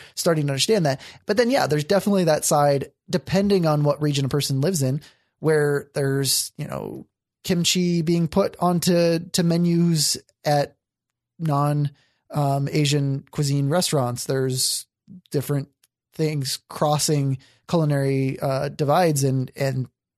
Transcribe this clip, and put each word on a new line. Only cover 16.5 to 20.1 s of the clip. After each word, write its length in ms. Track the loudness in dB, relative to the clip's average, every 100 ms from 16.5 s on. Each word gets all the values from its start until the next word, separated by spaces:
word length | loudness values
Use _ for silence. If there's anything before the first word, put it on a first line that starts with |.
| -8 -8
crossing 680 | -2 0 0 0 0 0 -4 _ _ -4
culinary, 720 | 0 2 0 0 0 -2 -2
uh, 280 | -4 -2 -4
divides, 540 | -4 0 2 2 2
and, 280 | 0 0 -4 -4
and 320 | -4 -4 -6 _ _